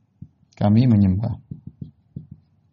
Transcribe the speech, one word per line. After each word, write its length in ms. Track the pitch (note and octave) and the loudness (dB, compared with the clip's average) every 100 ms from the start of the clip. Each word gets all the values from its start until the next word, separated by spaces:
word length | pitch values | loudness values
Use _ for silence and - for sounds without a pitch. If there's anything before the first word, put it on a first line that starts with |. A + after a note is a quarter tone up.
| _ _ - _ _ - | _ _ -20 _ _ -4
Kami 240 | G#2 G#2+ B2+ | 0 2 4
menyembah. 560 | G#2 G2 F#2+ A#2 - _ - - - - _ _ - - - _ _ _ | 4 2 0 -6 -12 _ -20 -20 -20 -20 _ _ -20 -20 -20 _ _ _